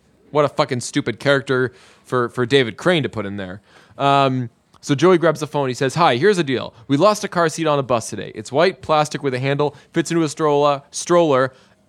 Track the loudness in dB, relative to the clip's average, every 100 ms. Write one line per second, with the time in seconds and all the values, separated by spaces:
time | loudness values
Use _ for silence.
0 | _ _ _ 0 0 0 -2 -2 -4 -6
1 | -4 -4 0 0 0 -2 -2 -6 -20 _
2 | -6 -2 -2 -2 0 2 0 -2 0 0
3 | -2 -6 -8 -8 -10 -12 _ -20 _ -2
4 | 2 4 2 0 -6 _ _ _ -4 2
5 | 4 4 4 0 -4 -4 -4 -2 -4 2
6 | 2 4 2 2 0 -4 -6 -14 -4 2
7 | 2 2 -4 -2 -2 0 -2 -2 0 -2
8 | -4 -12 -12 -12 -6 0 0 0 -2 0
9 | 0 -2 -4 -4 -2 0 -2 -4 _ -6
10 | -2 0 -2 -2 0 2 2 0 -6 -12
11 | 2 4 4 4 2 -4 _ _